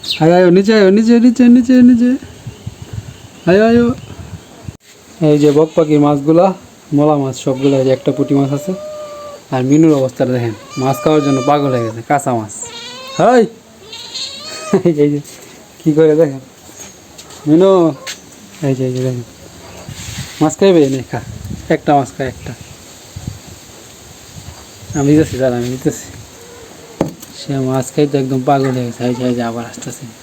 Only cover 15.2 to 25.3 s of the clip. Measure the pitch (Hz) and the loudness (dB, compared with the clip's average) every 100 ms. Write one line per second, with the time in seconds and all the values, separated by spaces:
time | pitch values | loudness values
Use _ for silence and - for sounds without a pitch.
15.2 | - - - - - - 160 151 160 151 | -8 -20 -20 -20 -20 -6 -2 2 4 4
16.2 | 156 135 131 - - - - - - - | 2 -2 -16 -20 -20 -20 -20 -20 -20 -20
17.2 | - - 147 160 190 190 165 139 - - | -20 -10 2 4 4 4 2 -2 -14 -16
18.2 | - - - - 147 131 127 127 127 123 | -20 -20 -20 -8 -4 -2 -4 -4 -4 -6
19.2 | 120 - - - - - - - - - | -12 -20 -20 -20 -20 -20 -18 -16 -14 -14
20.2 | - - 156 - 196 175 139 131 117 120 | -14 -2 -2 2 2 4 2 0 -6 -10
21.2 | - - - - - 165 - 143 131 - | -10 -16 -14 -14 -4 -4 0 0 0 -8
22.2 | 131 120 - 120 - - - - - - | -10 -8 -16 -16 -20 -20 -20 -20 -20 -16
23.2 | - - - - - - - - - - | -16 -16 -20 -20 -20 -20 -20 -20 -20 -20
24.2 | - - - - - - - 151 143 151 | -20 -20 -20 -20 -20 -20 -10 -2 2 2
25.2 | 156 | 2